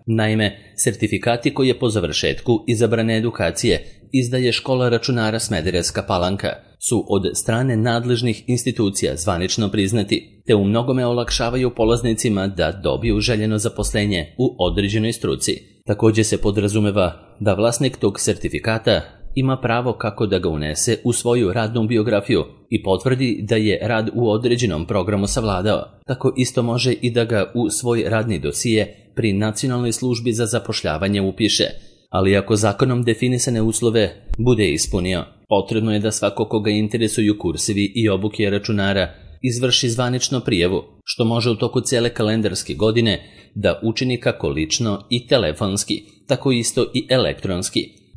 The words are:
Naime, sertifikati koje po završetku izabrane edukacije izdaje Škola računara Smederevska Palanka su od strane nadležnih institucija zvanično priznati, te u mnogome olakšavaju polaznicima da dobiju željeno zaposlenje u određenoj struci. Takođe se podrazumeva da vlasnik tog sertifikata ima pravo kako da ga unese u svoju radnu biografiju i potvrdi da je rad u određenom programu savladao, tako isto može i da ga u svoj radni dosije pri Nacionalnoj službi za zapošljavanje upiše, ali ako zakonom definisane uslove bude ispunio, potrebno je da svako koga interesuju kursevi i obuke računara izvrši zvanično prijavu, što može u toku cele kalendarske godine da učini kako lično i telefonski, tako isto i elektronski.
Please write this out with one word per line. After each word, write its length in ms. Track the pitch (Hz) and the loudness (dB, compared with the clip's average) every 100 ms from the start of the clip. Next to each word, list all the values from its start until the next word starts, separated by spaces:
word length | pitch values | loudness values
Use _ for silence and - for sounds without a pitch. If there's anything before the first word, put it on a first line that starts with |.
| - | -2
Naime, 680 | 110 107 110 104 - - - | 0 2 2 0 -4 -12 -4
sertifikati 760 | 127 104 110 98 120 120 147 | -2 0 -2 0 0 0 0
koje 260 | 131 131 117 | 0 0 2
po 100 | 120 | 0
završetku 760 | 107 82 71 80 - - 113 - | 0 -2 -2 -2 -2 0 0 0
izabrane 500 | 110 113 113 113 110 | 0 2 2 0 0
edukacije 680 | 117 - 85 - 117 82 - - - | -2 -2 -2 0 0 0 -2 -18 -2
izdaje 400 | 135 120 127 123 | -2 0 0 0
Škola 380 | 113 - 127 123 | 0 0 0 2
računara 500 | 113 - 120 110 110 | 2 0 0 0 -2
Smederevska 640 | - 95 85 87 82 110 - | -2 -2 0 -2 -2 -4 -2
Palanka 420 | 92 90 98 85 - - - - | 0 0 -2 -4 -6 -14 -8 -2
su 160 | 110 - | -2 0
od 220 | 98 92 | 0 0
strane 440 | - - 117 131 110 | -4 -2 0 0 0
nadležnih 680 | 120 117 123 117 123 110 - | 0 0 0 0 0 -2 -2
institucija 680 | 123 131 113 101 98 80 67 | -2 -2 0 -2 0 -2 -2
zvanično 540 | 104 85 92 - 101 | -2 -2 -2 -2 0
priznati, 720 | 107 95 113 98 - - - - | 0 0 0 0 -2 -4 -6 2
te 80 | 104 | 4
u 80 | |
mnogome 420 | 98 113 127 127 120 | 4 2 0 0 0
olakšavaju 680 | 120 117 - 117 127 127 120 | 0 -2 -2 -2 0 0 2
polaznicima 720 | 113 117 117 110 120 98 98 | 2 4 2 0 0 0 0
da 240 | 92 78 98 | 0 -2 0
dobiju 360 | 80 67 117 107 | -2 0 0 2
željeno 380 | 101 107 107 107 | 2 0 0 0
zaposlenje 800 | 110 - 101 110 104 90 78 - | -2 -2 -2 0 0 0 -2 -2
u 180 | 127 - | -2 0
određenoj 540 | 90 87 101 110 110 | 0 2 0 0 0
struci. 380 | - 95 65 - - - _ - | -2 -2 -2 -2 -4 -8 _ -4
Takođe 380 | 104 113 107 | 2 4 4
se 180 | 107 98 | 2 2
podrazumeva 960 | 110 104 101 107 104 101 87 - - - | 0 2 2 2 2 2 0 -2 -16 -4
da 140 | 104 | -2
vlasnik 440 | 95 117 120 131 - | 2 2 2 -2 0
tog 220 | 107 - | -2 0
sertifikata 840 | - 95 - 73 110 113 120 87 - - - 131 | -2 -2 -2 -4 -2 0 2 2 0 -12 -6 -2
ima 220 | 131 131 | 0 0
pravo 320 | 120 120 123 | 0 0 -2
kako 340 | - 110 - 107 | -2 -4 -2 0
da 120 | 92 | 0
ga 100 | 87 | 0
unese 480 | 76 76 76 - 87 | -2 -4 -2 -2 0
u 100 | 120 | 0
svoju 400 | 117 120 120 98 | 0 2 2 2
radnu 340 | 117 110 117 110 | 0 -2 -2 0
biografiju 560 | 113 107 101 - 95 71 - - | 2 2 0 2 0 0 -8 -4
i 140 | - | -2
potvrdi 640 | 95 95 127 131 127 - 104 | 0 0 0 0 0 -2 0
da 60 | 113 | 2
je 240 | 107 - | 2 0
rad 280 | 113 113 107 | 0 -2 -2
u 160 | 117 113 | 0 2
određenom 580 | 107 120 120 117 78 82 | 2 2 2 0 -2 -2
programu 400 | 101 92 101 98 | -2 0 0 0
savladao, 560 | 127 110 92 104 87 - - - | 0 0 0 0 0 -4 -12 -8
tako 260 | 131 131 127 | -2 0 0
isto 260 | 123 131 | 0 0
može 300 | 120 120 123 | 0 0 0
i 180 | 113 120 | 0 0
da 140 | 117 113 | 0 0
ga 260 | 107 90 117 | 0 0 -2
u 140 | 107 | -2
svoj 340 | - 123 117 - | 0 0 0 0
radni 320 | 110 117 85 | 0 0 -2
dosije 720 | 71 - 120 110 98 - - - | -4 -2 0 0 0 -6 -14 -2
pri 180 | 107 | 0
Nacionalnoj 580 | 98 110 107 135 123 120 | 2 0 -2 -2 0 -2
službi 420 | 110 127 113 117 | -2 -2 -2 -2
za 120 | 110 110 | 0 0
zapošljavanje 760 | 117 - 107 87 78 98 101 | -2 -4 -4 -2 -2 0 0
upiše, 440 | 95 - 101 - - - - - _ | 0 0 0 2 -2 -4 -16 -20 _
ali 280 | 95 95 98 | 0 4 2
ako 180 | 98 107 | 2 2
zakonom 480 | 107 101 131 123 | 2 2 0 2
definisane 580 | 120 113 123 123 131 113 | 0 0 0 0 0 0
uslove 640 | 110 110 117 113 98 - - - | 0 2 2 2 0 -2 -6 0
bude 320 | 123 110 95 | 2 4 4
ispunio, 540 | 73 - 98 90 90 - - - | 2 0 -2 0 -2 -4 -10 0
potrebno 440 | 101 92 110 110 | 0 2 0 0
je 60 | 104 | 0
da 120 | 110 | 0
svako 340 | - 104 - 107 | 0 -2 0 -2
koga 240 | 110 104 | 0 0
interesuju 680 | 107 107 113 110 - 104 104 | 0 0 0 0 2 2 2
kursevi 520 | 87 76 - 101 101 117 | -2 -4 -2 0 0 0
i 140 | 110 | 2
obuke 400 | 95 104 - 101 | 2 -2 -2 0
računara 640 | 101 101 101 98 98 90 - - - | 0 0 0 0 0 -2 -6 -20 -6
izvrši 480 | 127 117 127 120 123 | -4 0 0 2 0
zvanično 500 | 117 123 123 - 127 | 0 0 -2 -2 -2
prijavu, 440 | - 95 87 95 - - | 0 2 2 0 -4 -14
što 220 | - - 113 | -8 -2 0
može 240 | 117 120 | 2 0
u 60 | 107 | 0
toku 260 | 120 127 | 0 -2
cele 280 | 113 120 117 | 0 0 0
kalendarske 640 | - 107 113 104 92 - | 0 0 2 0 -2 -6
godine 480 | 69 110 110 113 87 - - - - | 0 2 2 2 0 -6 -20 -16 -2
da 240 | 98 78 | 0 0
učini 360 | 117 - 127 123 | -2 -2 -2 -2
kako 300 | 123 - 160 | -2 -2 -2
lično 540 | 78 110 - 113 98 - | -2 -2 -2 -2 -4 -4
i 180 | 120 - | -4 0
telefonski, 760 | 135 82 76 101 98 - - - _ - | 2 2 -2 -2 -4 -4 -6 -8 _ -4
tako 240 | 131 135 | -2 0
isto 340 | 120 110 127 110 | 0 0 -2 -2
i 140 | 127 - | -2 0
elektronski. 800 | 131 85 - 95 90 98 - - - _ | 0 0 -2 -4 -4 -2 -4 -4 -10 _